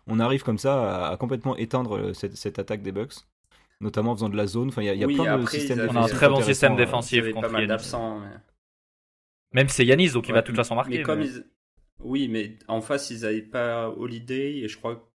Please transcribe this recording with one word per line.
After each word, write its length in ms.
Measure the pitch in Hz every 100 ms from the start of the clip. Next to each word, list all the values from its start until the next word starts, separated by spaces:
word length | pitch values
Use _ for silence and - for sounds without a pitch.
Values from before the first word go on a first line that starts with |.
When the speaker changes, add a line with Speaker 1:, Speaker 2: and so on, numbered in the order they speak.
| -
Speaker 1:
On 140 | 113
arrive 220 | 117 135
comme 140 | - 107
ça 500 | 135 139 104 92 80
à, 40 |
à 60 | 90
complètement 400 | 127 127 135 123
éteindre, 400 | 113 - 120 101
euh, 160 | 98
cette, 240 | - 101 -
cette 200 | 104 101
attaque 220 | 98 104
des 100 | 101
Bucks, 220 | 98 131 - - _ _ _ _ -
notamment 320 | 104 110 117
en 40 | 107
faisant 140 | 110
de 80 | 104
la 80 | 101
zone. 220 | 113 131
Enfin, 160 | 123
il 20 | 104
y 40 |
a, 40 |
il 60 | 98
y 40 |
a 40 | 135
Speaker 2:
Oui, 80 | 143
Speaker 1:
plein 220 | - 127
de 40 |
Speaker 2:
après, 160 | 117 147
Speaker 1:
systèmes 220 | 143 120
Speaker 2:
ils 20 |
avaient 80 | 117
Speaker 3:
On 60 | 120
a 40 |
un 0 |
Speaker 1:
défensifs 140 | 113 131
Speaker 3:
très 100 | 143
bon 60 | 139
Speaker 1:
intéressants, 160 | 113
Speaker 3:
système 200 | 135 135
Speaker 1:
euh. 20 | 117
Speaker 3:
défensif 380 | 120 120 117
Speaker 2:
Ils 60 | 120
avaient 100 | 113
Speaker 3:
contre 140 | 110 113
Speaker 2:
pas 60 |
mal 80 | 113
Speaker 3:
Giannis. 60 | 104
Speaker 2:
d'absents, 500 | 113 - 120 113 107
mais 100 | 101 113 _ _ _ _ _ _ _ _ _ _ _
Speaker 3:
Même 160 | 127 135
si 60 | -
c'est 80 | 123
Yanis, 260 | 143 180
donc 160 | 120 113
il 40 |
Speaker 2:
Ouais, 40 | 113
Speaker 3:
va 60 |
de 40 | 113
toute 100 | 113
façon 200 | 117 117
marquer, 220 | 135 123
Speaker 2:
mais 40 |
comme 160 | 151 156
Speaker 3:
mais 60 | 139
Speaker 2:
ils... 160 | 123 - _ _ _ _ -
Oui, 280 | - 135 127
mais 320 | 110 107 113 -
en 140 | 113
face, 280 | 110 143 -
ils 160 | 113 110
avaient 160 | 107
pas 480 | 110 127 120 117 113
Holiday, 680 | - 120 117 120 131 143 143
et 80 | 110
je 100 | -
crois, 340 | 117 117 -